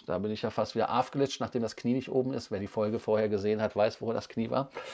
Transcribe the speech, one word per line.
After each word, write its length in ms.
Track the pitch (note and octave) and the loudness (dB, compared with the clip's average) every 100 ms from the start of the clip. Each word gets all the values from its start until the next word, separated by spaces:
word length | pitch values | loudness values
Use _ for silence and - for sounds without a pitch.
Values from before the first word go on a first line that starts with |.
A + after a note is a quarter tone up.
| - | -4
da 120 | F2+ | -2
bin 140 | G#2 | -2
ich 120 | G#2+ | -2
ja 80 | A2+ | -2
fast 220 | A2+ G#2+ | 0 0
wieder 240 | A2+ G#2+ A#2 | 2 2 2
aufglitscht, 440 | C3 C#3+ C#3 - | 0 0 0 0
nachdem 200 | A2+ B2 | -2 -2
das 140 | A2+ - | -2 -2
Knie 180 | A#2+ | 0
nicht 160 | B2+ - | 0 2
oben 220 | C3 C3 | 2 2
ist. 200 | C3+ - | -2 -4
Wer 100 | G2+ | -4
die 60 | G2+ | -2
Folge 320 | - G#2+ A2 | 0 0 0
vorher 280 | - G#2+ G#2+ | 2 2 4
gesehen 340 | G#2 G#2 G#2+ | 2 2 2
hat, 140 | G#2+ G#2+ | 2 2
weiß, 260 | A2 - | 2 2
wo 120 | A2+ | -4
das 160 | A2+ - | -4 -4
Knie 200 | - A#2 | -4 0
war. 200 | B2 C#3+ - - | 0 -2 -8 -10